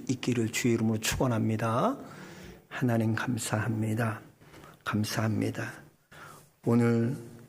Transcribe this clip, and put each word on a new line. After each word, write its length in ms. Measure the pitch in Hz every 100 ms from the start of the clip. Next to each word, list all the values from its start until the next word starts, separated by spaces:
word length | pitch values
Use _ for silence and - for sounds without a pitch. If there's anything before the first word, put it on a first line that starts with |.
| -
있기를 420 | 131 - 120 110
주의 220 | - 123
이름으로 260 | 113 110 110
축원합니다. 960 | - - 135 113 110 110 113 113 196 277 - - - - - - -
하나님 460 | - 127 117 113
감사합니다. 1080 | 110 - 113 - 110 110 110 110 110 113 110 - - - - - -
감사합니다. 880 | - 104 107 - 110 107 110 110 113 - - _ _ - - - - _ -
오늘 500 | 120 117 117 117 143 - -